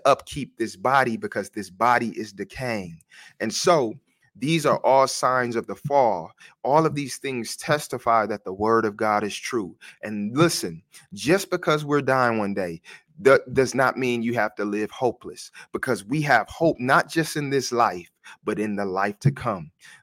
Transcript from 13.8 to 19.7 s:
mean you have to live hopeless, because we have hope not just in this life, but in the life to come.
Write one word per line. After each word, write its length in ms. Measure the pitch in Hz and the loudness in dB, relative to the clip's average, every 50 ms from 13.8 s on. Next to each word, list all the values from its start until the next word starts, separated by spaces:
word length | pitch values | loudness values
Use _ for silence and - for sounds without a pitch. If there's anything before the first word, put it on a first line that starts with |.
| 131 123 - 117 | 2 2 2 0
mean 240 | 131 123 120 120 | 0 0 0 0
you 140 | 113 117 120 | -2 -2 0
have 180 | 117 107 107 - | 0 -2 -2 -2
to 100 | - 101 | -4 -4
live 280 | 104 101 104 104 101 | -4 -2 -4 -4 -6
hopeless, 600 | - - 131 120 113 - - 85 - - - - - - - - - | -4 -2 -2 -2 -2 -4 -10 -18 -16 -16 -18 -20 -20 -20 -14 -10 -10
because 320 | 110 - 127 120 92 95 | -6 -4 -2 -4 -4 -4
we 160 | 101 135 156 | -4 -4 -2
have 260 | 147 147 131 113 101 - | 2 4 4 2 2 0
hope 300 | - - 165 160 - - | -4 0 0 0 0 0
not 300 | 123 127 143 151 - - | 0 2 2 2 2 2
just 260 | - 170 156 - - | -2 -2 -2 -2 -4
in 140 | 156 147 139 | -6 -4 -2
this 220 | 135 135 127 - | -2 -2 -2 0
life, 400 | 123 117 117 104 90 90 87 - _ _ _ - - - _ | 0 2 2 2 0 -4 -10 -14 _ _ _ -20 -20 -10 _
but 160 | 104 107 101 | -4 -4 -2
in 160 | 107 107 101 | -2 -4 -4
the 100 | 98 101 | -4 -4
life 320 | 98 92 95 98 104 101 - | -4 -2 -2 -2 -2 -4 0
to 100 | - 139 | 0 0
come. 400 | 139 - - 120 104 90 78 76 | 0 0 -2 -4 -4 -6 -8 -14